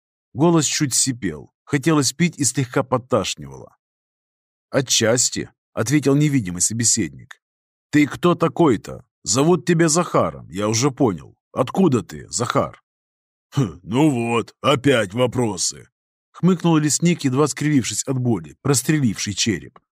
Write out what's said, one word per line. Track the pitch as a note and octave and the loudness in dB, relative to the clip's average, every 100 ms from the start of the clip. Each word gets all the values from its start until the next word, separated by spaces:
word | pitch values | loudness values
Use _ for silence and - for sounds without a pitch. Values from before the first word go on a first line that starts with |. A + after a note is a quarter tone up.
| _ _ _ | _ _ _
Голос | G#2+ E3 E3 C#3 | 0 2 4 2
чуть | - D3 | 0 -2
сипел. | - - A#2+ F#2+ D2+ B1+ _ - | 0 -2 -2 -6 -8 -14 _ -4
Хотелось | D3 D#3+ D#3 B2+ | -2 2 2 2
пить | - F3 - | 0 -2 0
и | |
слегка | D3 - C3 D3 | -4 -2 -2 -2
подташнивало. | C3 B2+ B2 A#2 - - C#2 C2+ - _ _ _ _ _ _ _ _ _ _ | -2 -2 0 -2 -2 -8 -14 -18 -20 _ _ _ _ _ _ _ _ _ _
«Отчасти», | B2+ C3+ - A2 B2+ - - C2 _ _ | -4 0 0 2 2 0 -4 -10 _ _
ответил | - A2+ D3+ C#3 C#3 | -6 0 0 2 2
невидимый | D3+ C#3 F#2 F2 | 2 0 -2 -4
собеседник. | - A2+ A#2 - E2 C2+ A#1 - _ _ _ _ _ | -4 -2 0 0 -2 -6 -20 -20 _ _ _ _ _
«Ты | D3 C#3+ | 2 2
кто | - F3+ E3 | 2 0 2
такой-то? | E3 - E3+ G#2 - B1+ _ _ | 0 2 2 2 -2 -16 _ _
Зовут | - B2 D#3 F3 - | -4 0 2 2 2
тебя | E3+ E3 | 2 2
Захаром, | D#3 F3 D#3 F#2+ C2+ A1+ | 2 0 0 0 -4 -12
я | E2+ G#2 | -6 -2
уже | A2 C#3+ | 0 -2
понял. | B2 C3 F2 B1+ _ _ | 0 0 0 -10 _ _
Откуда | - B2+ - F#3+ B2+ | -6 -4 2 2 2
ты, | E2+ D2 A1+ | -2 -14 -10
Захар?» | - A#2+ C3+ E2 - _ _ _ _ _ _ _ - | -8 -4 -2 -4 -8 _ _ _ _ _ _ _ -2
«Хм, | A2+ D#2+ | -2 -4
ну | - A#2 D#3 | -4 2 2
вот, | B2 A#2 A#2 G2+ - | 2 0 -2 -2 -4
опять | A2+ C#3+ C3+ B2 G#2 | 0 2 2 2 0
вопросы», | A2 B2 A#2+ A#2 F#2 - C#2+ - _ _ _ _ | 0 -2 0 -2 -2 -6 -8 -18 _ _ _ _
хмыкнул | - E3+ F#3 F3 D#3+ | -2 0 2 2 2
лесник, | D3+ - E3+ E3+ | 2 0 0 0
едва | C#3 B2+ D3 | 0 0 0
скривившись | - D3 D3 A2 G#2+ | 0 0 0 0 -6
от | - C3 | -4 -2
боли, | B2 G#2 D#2 - | 0 -2 -4 -8
простреливший | C3 C#3 - D#3 B2+ F2+ - | -2 0 0 0 0 -2 -6
череп. | F2 - F2 B1 _ _ | -4 -2 -2 -6 _ _